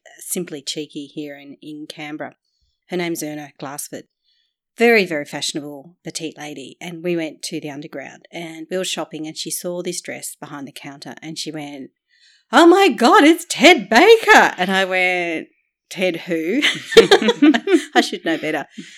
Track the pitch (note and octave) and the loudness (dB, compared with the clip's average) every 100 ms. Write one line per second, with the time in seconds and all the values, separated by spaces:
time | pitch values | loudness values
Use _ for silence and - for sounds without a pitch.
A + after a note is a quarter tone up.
0 | _ - - - F3 D3+ - - D3 D#3 | _ -20 -10 -8 -8 -10 -10 -10 -10 -12
1 | C#3 D#3 D3 C#3+ C#3+ - D3 D3+ D3+ - | -14 -12 -14 -14 -20 -20 -18 -16 -16 -16
2 | D3+ D3+ C3+ - _ _ _ _ - F3+ | -14 -12 -14 -16 _ _ _ _ -10 -8
3 | E3+ E3 D3+ D3+ C#3+ - C#3 D3 - C3+ | -6 -6 -10 -12 -16 -16 -14 -14 -14 -16
4 | - _ _ _ _ _ _ - A#3+ A3+ | -18 _ _ _ _ _ _ 0 2 4
5 | F3+ D#3 D3 D3 - D#3+ D3 C#3+ C3+ F3+ | 2 -4 -8 -8 -8 -8 -12 -16 -20 _
6 | E3 - D#3+ - D3+ C#3 C3 - F3 E3+ | -16 -12 -12 -14 -16 -16 -18 -16 -16 -8
7 | F3 E3+ D#3+ C3+ - D#3+ D3+ C#3+ D#3+ C#3+ | -4 -4 -6 -10 -12 -10 -10 -14 -14 -14
8 | C3 - _ E3+ E3+ D#3+ D#3+ F#3 F#3 - | -16 -20 _ -16 -16 -16 -10 -8 -6 -8
9 | D#3 D3+ D#3 D#3+ E3 - F3+ F3 F3 F3 | -8 -10 -12 -12 -10 -10 -8 -8 -8 -8
10 | - B2+ - - C#3 D3 C#3 - D3+ C#3 | -10 -14 -14 -16 -16 -14 -16 -16 -18 -18
11 | - A#2 D#3 D#3 D#3 D#3 C#3+ C#3+ B2+ _ | -18 -18 -14 -12 -12 -12 -12 -14 -18 _
12 | _ _ _ _ _ A#3 E4+ F#4+ G4 A#3 | _ _ _ _ _ 6 8 8 4 4
13 | A#3+ G4 D4+ E4+ - - C4+ E4+ F#3 A3+ | 4 6 6 4 0 4 6 6 4 4
14 | F#4+ A4+ A4+ G#4+ F3+ - F#3 F#3+ F#3+ F#3 | 8 6 6 6 6 2 -2 0 0 0
15 | F#3 F3+ E3+ D#3+ - _ _ _ - D#3+ | 0 0 -2 -6 -10 _ _ _ -16 -4
16 | F#3 E3 - E3 D#3+ B3 C#4+ - - - | -2 -2 -4 -4 -2 -2 -2 -4 2 4
17 | F#3+ - - - D4+ A#3 - F4 - B3 | 6 6 2 4 4 4 4 0 2 0
18 | - G3+ F3 D#3+ D3+ D#3 C#3 - - | 0 -2 -6 -4 -4 -6 -8 -16 -18